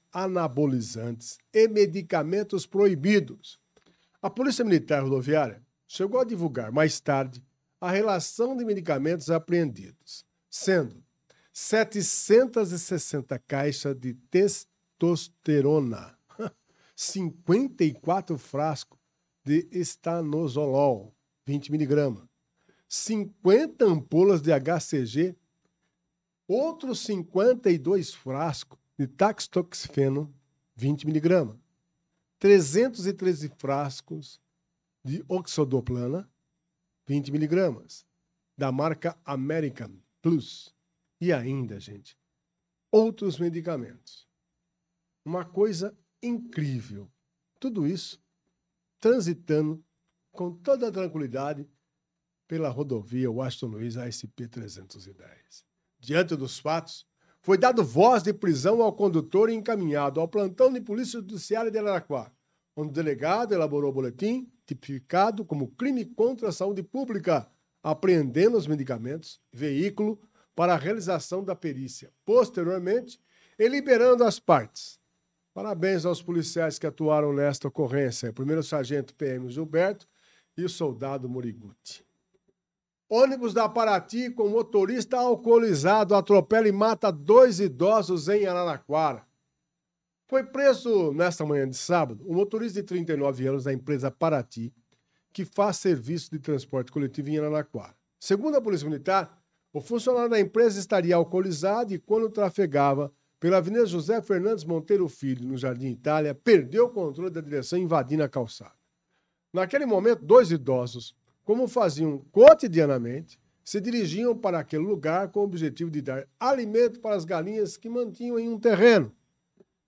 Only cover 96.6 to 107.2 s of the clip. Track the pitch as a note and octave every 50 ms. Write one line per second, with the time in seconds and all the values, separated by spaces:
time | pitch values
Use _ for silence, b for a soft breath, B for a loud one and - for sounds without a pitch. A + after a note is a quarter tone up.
96.6 | - - - C3 B2 - - D3+ C#3 B2 - - C#3 C#3+ D3+ D3+ D3+ D3+ D3+ D3+
97.6 | D3+ - - A#2 G2 - _ _ _ _ _ _ - - F#3+ G3+ B3 D#4 D4 C4+
98.6 | A#3 A3 F#3+ D#3+ C#3+ D#3 D3+ C3+ - F#3+ F#3+ F#3+ E3 - _ _ _ _ _ _
99.6 | _ _ - D3 - - A#3 A#3 A#3 B3+ B3 A#3+ A#3+ A#3 A#3 G#3+ G3 G3 - A3
100.6 | A#3+ A3+ G3 G3 F#3 - G#3+ F#3+ E3+ E3+ F3+ E3+ E3 E3+ F3 F#3 F#3+ G3 E3+ C#3+
101.6 | D#3+ G3 G#3 A#3 A#3+ G3+ F#3+ D#3 - - G#3+ A3+ A3+ A3 A3 A3 G3+ F3+ - -
102.6 | G3 D#3+ C#3 C#3+ C#3+ C#3+ C#3 C#3 C#3+ C#3 - _ _ _ _ _ - E3+ F#3+ F#3
103.6 | D#3+ F3+ G#3 A#3+ A#3 F#3+ E3+ F3 D3 E3+ A3+ A3+ A3 - G3+ F3 F3+ G#3+ A3+ F#3
104.6 | D3+ D#3+ E3+ D#3+ D#3+ - G#3 F#3+ F3+ D3 - - C#3 C3+ B2+ B2 B2 B2+ C3+ B2+
105.6 | C3+ C3 B2 B2 C3 C3 A#2 - - D3+ D3+ D#3 D3+ D3 C#3 - - A#3+ A3 E3+
106.6 | C3 B2 D#3 A3 A#3+ A#3+ A#3+ G#3 F3 D3+ C3+ D3